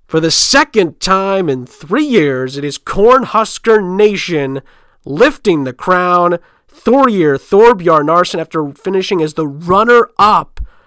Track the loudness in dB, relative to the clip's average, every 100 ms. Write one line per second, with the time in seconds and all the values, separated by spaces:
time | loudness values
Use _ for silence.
0 | _ -2 -2 -2 0 0 0 0 -2 -4
1 | -4 -2 -2 -2 -2 -4 -8 -18 -6 -4
2 | 0 0 0 -2 -6 -8 -10 -10 -6 0
3 | 4 4 2 -4 -4 -4 0 0 0 0
4 | 0 0 -4 -4 -4 -8 -14 _ _ _
5 | -8 0 0 0 -2 -2 -2 -6 -2 0
6 | 2 2 0 -2 _ _ _ _ 0 2
7 | 2 2 0 -2 0 4 4 4 2 0
8 | 2 0 0 -4 -6 -6 -6 -8 -6 -4
9 | -2 -2 -2 -4 -8 -6 -2 2 4 2
10 | 2 2 2 2 -2 -10 -14 -16